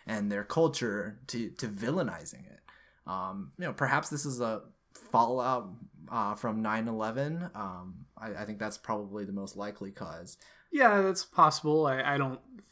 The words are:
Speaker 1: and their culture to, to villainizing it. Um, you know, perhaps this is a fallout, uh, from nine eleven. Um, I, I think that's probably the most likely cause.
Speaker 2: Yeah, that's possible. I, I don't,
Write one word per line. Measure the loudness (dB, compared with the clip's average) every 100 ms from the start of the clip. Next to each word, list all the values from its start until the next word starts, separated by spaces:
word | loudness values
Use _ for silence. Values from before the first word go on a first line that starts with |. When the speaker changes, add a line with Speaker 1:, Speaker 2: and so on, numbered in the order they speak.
| -6
Speaker 1:
and | -2 0
their | -2
culture | 0 2 2 2 -2 -2 -6 -10 -8
to, | -6 -6
to | -6 -6
villainizing | -4 -2 0 -2 -4 -10 -12 -18
it. | -20 -20 -20 -20 _ -8
Um, | -4 -4 -6 -10 -8
you |
know, | -8
perhaps | -2 2 2 0
this | -4 -4
is | -2
a | -2 -2 -8 _ _
fallout, | -20 0 4 4 2 2 0 -2 -14 -18 -20 -6
uh, | -2 0 0
from | -2 0
nine | 0 0 0
eleven. | -2 -2 -2 -2 -4 -6 -8
Um, | -8 -8 -12 -14 -16 -14
I, | -10 -8
I | -8
think | -4
that's | -6 -6
probably | -4 -4 -4 -6
the | -4
most | -6 -6 -6
likely | -8 -6 -10
cause. | -10 -10 -10 -14 -18 -20 -20 -6
Speaker 2:
Yeah, | 6 8 8
that's | 4 2
possible. | 0 6 8 8 4 4 4
I, | 2 2 2
I |
don't, | 0 -2 -12 -20 -14